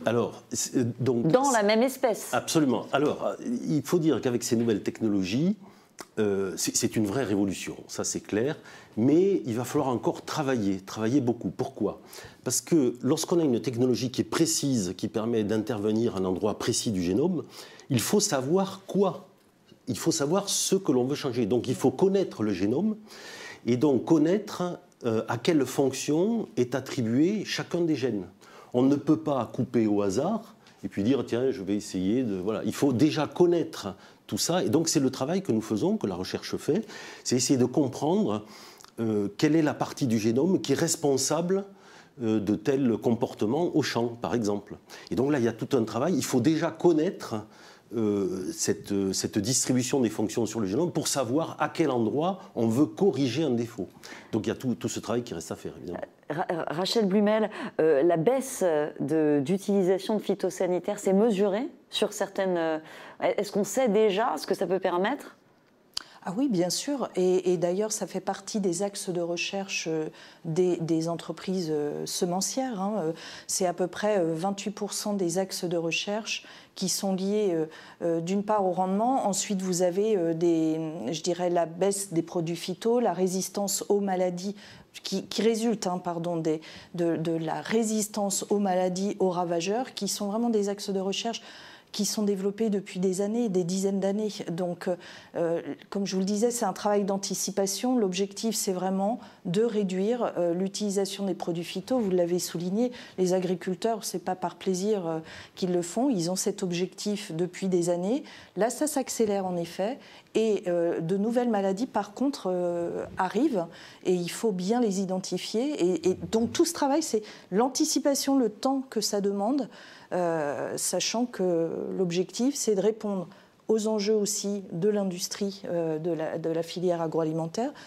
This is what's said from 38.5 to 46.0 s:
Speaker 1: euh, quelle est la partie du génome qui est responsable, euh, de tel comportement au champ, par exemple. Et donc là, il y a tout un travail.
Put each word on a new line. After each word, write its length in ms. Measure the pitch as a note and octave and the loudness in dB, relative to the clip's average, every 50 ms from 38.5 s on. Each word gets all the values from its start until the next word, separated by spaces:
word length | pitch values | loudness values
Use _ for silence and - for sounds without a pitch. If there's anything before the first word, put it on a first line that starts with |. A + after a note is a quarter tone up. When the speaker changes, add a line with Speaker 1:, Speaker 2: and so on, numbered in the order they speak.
| - - - - - - - - _ - | -16 -20 -20 -20 -20 -20 -20 -16 _ -4
Speaker 1:
euh, 300 | A#2 A2+ G#2+ G#2 G2+ G2 G2 - | -2 0 0 0 0 -2 0 2
quelle 180 | - D#3 D3+ | 2 4 4
est 60 | E3 | 4
la 120 | E3 D3 B2 | 4 2 0
partie 320 | - D3 - - - D3 | -2 -4 -6 -2 -2 0
du 140 | B2+ A2 A#2 | 2 2 2
génome 400 | G2+ A2+ A#2 B2+ C#3+ F3+ F#3+ D#3 | 2 2 2 4 4 4 2 2
qui 140 | - - C#3 | 2 0 2
est 60 | - | 2
responsable, 840 | E3+ E3 D#3+ - - C#3+ C#3 C3 C#3 - D#3 D#3 E3+ F3 F#3+ F#3+ G3 G3 - - - - - - - - _ - | 2 0 0 0 2 2 2 2 2 0 0 0 0 0 0 -2 -2 -6 -12 -20 -20 -20 -20 -20 -20 -20 _ -4
euh, 200 | B2+ A2 A2 A2 | 0 0 2 2
de 140 | G2+ F#2 G#2 | 2 2 0
tel 420 | - - - C#3 C3+ C#3+ A#2+ A2 G2 | 2 2 0 2 2 2 2 2 2
comportement 720 | - B2 A#2 A2+ - A#2+ - - A#2+ G#2 B2 D#3 F3 E3 - | 2 2 2 2 0 -4 -2 -2 -2 0 2 0 0 2 2
au 80 | D#3 | 0
champ, 280 | B2+ - - A#2+ A#2 A#2+ A#2 A#2 | 0 2 0 0 -2 -2 -4 -6
par 140 | - E2 F#2 | -4 -2 0
exemple. 400 | A#2 A2 G2+ G#2 G2+ G2 - E2+ - - - - - - - | 0 0 0 -2 -2 -4 -8 -14 -18 -16 -20 -20 -20 -10 -4
Et 40 | - | 0
donc 160 | F2 B2 C#3+ | 0 2 2
là, 80 | D3+ C#3+ | 2 2
il 60 | A2+ | 2
y 20 | A2+ | 0
a 60 | A2 | 0
tout 220 | - C3+ - - C3 | -2 -2 0 2 2
un 60 | A2+ | 2
travail. 280 | G#2+ - A2+ | 0 0 0